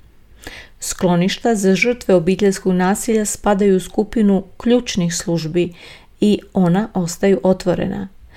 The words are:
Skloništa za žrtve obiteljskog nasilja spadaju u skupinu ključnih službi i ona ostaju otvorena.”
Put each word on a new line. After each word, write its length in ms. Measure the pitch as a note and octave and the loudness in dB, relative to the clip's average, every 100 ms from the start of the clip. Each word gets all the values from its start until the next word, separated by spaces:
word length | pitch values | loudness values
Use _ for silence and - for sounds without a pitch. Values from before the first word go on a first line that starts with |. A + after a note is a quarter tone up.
| - _ _ - - - - - | -20 _ _ -20 -18 -18 -20 -14
Skloništa 760 | - - F3+ F3 F#3+ - A#3 | -12 -2 0 2 0 -2 -2
za 200 | G#3+ F#3+ | 0 2
žrtve 400 | F#3 A#3+ A#3+ - | 2 0 -2 2
obiteljskog 580 | F3+ E3 F#3 G3+ F#3+ F#3+ | 2 2 0 0 0 -2
nasilja 520 | F#3 F#3 G#3+ - A3 | 0 0 -2 -2 -2
spadaju 520 | G#3+ - G#3 G3+ G3+ F#3 | -2 -4 0 2 4 2
u 40 | |
skupinu 640 | - - G3+ A#3 G3+ F#3+ - - | 0 -4 -2 0 2 2 -2 -4
ključnih 580 | A#3 A#3+ A#3+ F#3+ E3+ | 2 2 2 -4 -2
službi 600 | E3+ - E3+ D#3 F3 F3 - - - - - | -4 -4 -4 -2 -2 -4 -6 -20 -20 -20 -2
i 180 | G#3 G3+ - | 0 0 -2
ona 360 | G3 F3 F#3 A3 | 0 2 2 0
ostaju 460 | F#3 E3+ - G3 F#3+ | -4 -6 0 2 2
otvorena.” 680 | F#3 F#3 F3+ E3+ F#3 G3+ G3 - - | 2 0 -2 -2 -4 -6 -10 -16 -20